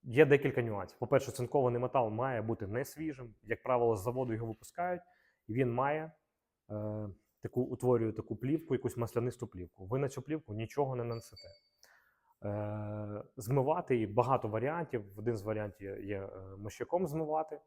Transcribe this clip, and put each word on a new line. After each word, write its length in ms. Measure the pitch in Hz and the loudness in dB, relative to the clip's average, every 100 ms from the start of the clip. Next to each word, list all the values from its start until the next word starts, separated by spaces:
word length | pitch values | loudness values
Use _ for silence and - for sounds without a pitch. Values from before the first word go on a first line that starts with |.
є 240 | 131 120 147 | 2 6 8
декілька 360 | 139 143 131 | 8 6 0
нюансів. 360 | 117 101 92 - | 0 -2 -6 -6
По-перше, 320 | 117 139 - | 4 4 4
оцинкований 500 | - 123 147 123 120 | -4 0 4 4 2
метал 300 | 123 135 113 | 2 2 2
має 320 | 107 135 120 | 0 0 0
бути 240 | 110 117 95 | -2 -2 -2
не 180 | 110 | -4
свіжим. 500 | 139 147 156 131 120 104 | -4 -6 -8 -8 -14 -18
Як 200 | 104 113 | -6 -4
правило, 340 | 127 123 120 107 | 2 6 6 4
з 60 | |
заводу 300 | 110 123 123 | 0 0 0
його 140 | 110 117 | -2 -2
випускають, 560 | 110 - - 180 180 - _ _ _ - | -6 -10 -4 -4 -4 -8 _ _ _ -4
і 60 | |
він 200 | 113 127 | 0 2
має, 400 | 120 139 156 160 - _ _ _ _ _ | 4 2 2 -4 -12 _ _ _ _ _
е, 380 | 107 107 107 107 - _ _ | -6 -4 -4 -8 -12 _ _
таку, 200 | - - | -4 -2
утворює 500 | 131 123 127 120 113 | -2 0 4 4 4
таку 240 | 107 - 107 | -2 -8 -4
плівку, 380 | 127 156 - | -2 -2 0
якусь 220 | - 120 - | -2 0 -2
маслянисту 500 | 117 120 123 - 113 | -2 0 -2 -4 -10
плівку. 400 | 90 87 _ 95 | -10 -14 _ -4
Ви 120 | 131 | -2
на 100 | 143 | -2
цю 140 | - | -4
плівку 320 | 127 156 - | -6 -8 -6
нічого 420 | 107 113 - 135 127 | -8 -6 -2 -2 -2
не 80 | |
нанесете. 440 | 117 117 - - - - _ _ - _ _ _ _ _ | -4 -6 -10 -20 -20 -20 _ _ -20 _ _ _ _ _
Е, 760 | 104 104 104 107 104 104 104 104 - - | -6 -4 -4 -4 -6 -6 -8 -8 -10 -10
змивати 580 | 110 139 131 170 175 | 0 2 2 0 2
її 120 | 123 107 | 2 4
багато 420 | 107 123 127 110 | 2 4 2 2
варіантів. 560 | 110 127 165 160 123 101 98 | -2 -2 -2 -4 -6 -6 -4
Один 200 | 110 113 | -2 -2
з 60 | |
варіантів 400 | 101 107 104 - | -2 -2 -4 -8
є, 240 | 98 101 101 | -10 -8 -6
є, 120 | 98 | -6
е, 380 | 98 95 95 98 | -6 -10 -14 -12
мощаком 500 | 104 - 123 175 180 | -12 -8 -2 0 0
змивати. 540 | 151 156 156 156 147 | -2 -2 -2 -4 -10